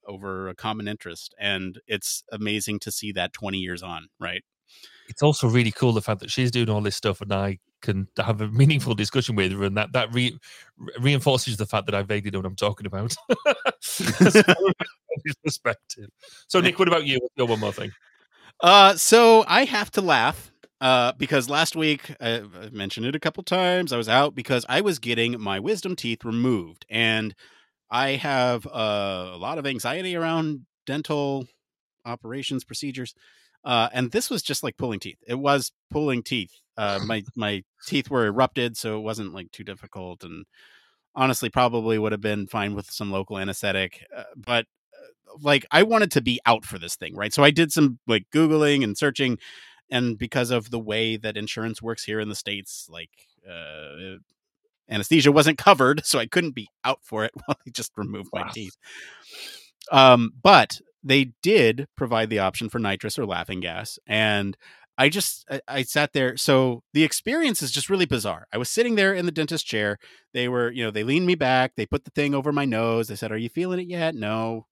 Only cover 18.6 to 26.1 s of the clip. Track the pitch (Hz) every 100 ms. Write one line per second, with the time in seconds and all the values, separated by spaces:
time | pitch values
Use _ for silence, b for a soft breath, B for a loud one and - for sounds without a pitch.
18.6 | 175 202 190 180 - 220 233 226 208 190
19.6 | 269 247 208 - 190 135 117 - - _
20.6 | _ _ 131 127 123 131 139 147 120 143
21.6 | 160 165 156 147 - - 120 117 104 90
22.6 | 110 107 98 104 117 147 160 151 185 175
23.6 | 185 180 175 123 110 120 143 127 117 127
24.6 | 110 139 208 151 120 117 117 120 104 98
25.6 | 107 208 185 180 120